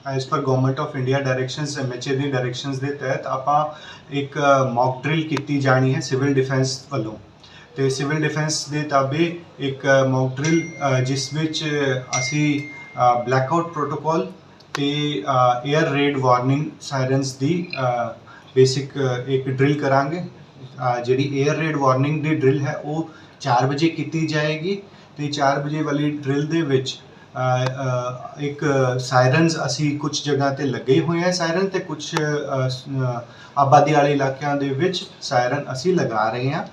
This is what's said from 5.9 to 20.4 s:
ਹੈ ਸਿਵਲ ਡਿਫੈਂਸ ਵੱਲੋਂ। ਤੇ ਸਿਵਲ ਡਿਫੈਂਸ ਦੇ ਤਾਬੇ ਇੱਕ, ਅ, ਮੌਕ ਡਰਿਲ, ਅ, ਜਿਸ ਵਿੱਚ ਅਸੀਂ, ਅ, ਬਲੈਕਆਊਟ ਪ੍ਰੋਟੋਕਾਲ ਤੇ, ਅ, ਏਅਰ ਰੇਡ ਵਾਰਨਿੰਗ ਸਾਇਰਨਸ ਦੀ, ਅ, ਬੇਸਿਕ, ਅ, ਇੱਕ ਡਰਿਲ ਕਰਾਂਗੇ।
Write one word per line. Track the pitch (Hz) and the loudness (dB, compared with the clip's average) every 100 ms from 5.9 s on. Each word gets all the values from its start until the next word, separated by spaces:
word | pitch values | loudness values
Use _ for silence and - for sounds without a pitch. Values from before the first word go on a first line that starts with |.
| 131 | 0
ਹੈ | |
ਸਿਵਲ | - 127 143 | -2 0 2
ਡਿਫੈਂਸ | 135 131 135 127 - - | 2 2 0 0 -2 -8
ਵੱਲੋਂ। | 135 107 104 - - - - - - | -6 -6 -12 -20 -20 -20 -20 -16 -2
ਤੇ | 135 | -2
ਸਿਵਲ | 131 143 156 | 0 -2 0
ਡਿਫੈਂਸ | 151 156 156 - - | 0 -2 -2 -4 -4
ਦੇ | 151 | -6
ਤਾਬੇ | 147 139 135 151 170 170 - - | 0 2 2 0 0 -2 -16 -6
ਇੱਕ, | 139 131 - | -6 -2 4
ਅ, | 135 131 | 4 4
ਮੌਕ | 131 131 127 | 2 0 -2
ਡਰਿਲ, | 151 165 143 | 2 2 0
ਅ, | - 139 127 | -4 0 0
ਜਿਸ | 131 135 - | 0 -2 -4
ਵਿੱਚ | 147 156 - 156 147 135 127 - 131 | -4 -4 -4 -4 -2 0 -2 -4 -4
ਅਸੀਂ, | 127 151 151 147 - - - - | -2 0 0 0 -4 -14 -14 2
ਅ, | 123 120 | 4 4
ਬਲੈਕਆਊਟ | 120 131 135 165 165 | 2 0 2 0 -2
ਪ੍ਰੋਟੋਕਾਲ | 151 139 147 147 170 190 - - - - | -4 -4 -4 -2 -2 -2 -10 -20 -20 -10
ਤੇ, | - 143 147 147 143 135 | -4 -2 0 -2 -4 0
ਅ, | 127 123 104 143 | 4 4 2 2
ਏਅਰ | 151 165 | 2 2
ਰੇਡ | 139 143 139 | 2 2 2
ਵਾਰਨਿੰਗ | 127 123 127 139 156 - | 4 4 4 0 0 -8
ਸਾਇਰਨਸ | - 135 131 135 135 | -8 -4 0 0 -2
ਦੀ, | - 139 175 175 - | -2 -2 0 -2 -4
ਅ, | 127 120 117 - - - - 131 | -2 -2 -4 -8 -18 -20 -2 4
ਬੇਸਿਕ, | 131 147 135 143 | 4 4 -4 -2
ਅ, | 131 123 127 | -2 -2 -2
ਇੱਕ | 131 131 | -2 -2
ਡਰਿਲ | 127 139 147 | 2 2 2
ਕਰਾਂਗੇ। | 139 135 143 175 180 - | 2 2 2 -4 -8 -12